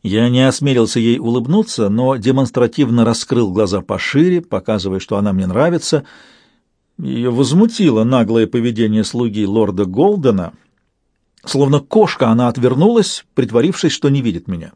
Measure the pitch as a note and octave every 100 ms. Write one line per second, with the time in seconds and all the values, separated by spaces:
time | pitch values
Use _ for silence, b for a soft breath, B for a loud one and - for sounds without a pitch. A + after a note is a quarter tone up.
0 | - G#2 A#2+ B2 C3 B2 C#3 B2 A2 A#2+
1 | A2+ A#2 A2+ B2 A#2+ G3 G#3+ - G#2 G#2+
2 | B2+ C3 G#2+ C3 B2+ C3 A#2+ - B2+ A#2+
3 | A2+ A2+ - B2 G#2+ F#2 G2+ G2 F#2 F#2+
4 | - C#3 F3 F3 E3+ F#2+ - G#2+ F#2+ F#2+
5 | - G2 G#2 F#2+ F#2 G2+ D#3+ E3+ - D3
6 | C#3 b b b b b _ _ _ -
7 | C#3 B2 B2 A#2+ B2+ E3 A3+ A3+ F3 G#2+
8 | A#2 C3 G#2+ A2+ A2 B2 A#2 A2 A2 G#2+
9 | G2+ A#2+ A#2+ G#2 G2+ G#2+ G#2 F#2+ G2 G2
10 | F#3 G#3 C3+ G2 E2+ _ _ _ _ _
11 | _ _ _ _ - C3+ C#3 D3 C#3 A3
12 | F#3+ - A#2+ A2+ B2 A#2+ B2 B2+ G3 A#3
13 | - - _ - A2+ A2+ D#3 - D#3 -
14 | C#3+ C#3 A#2 E3 - F2 D#2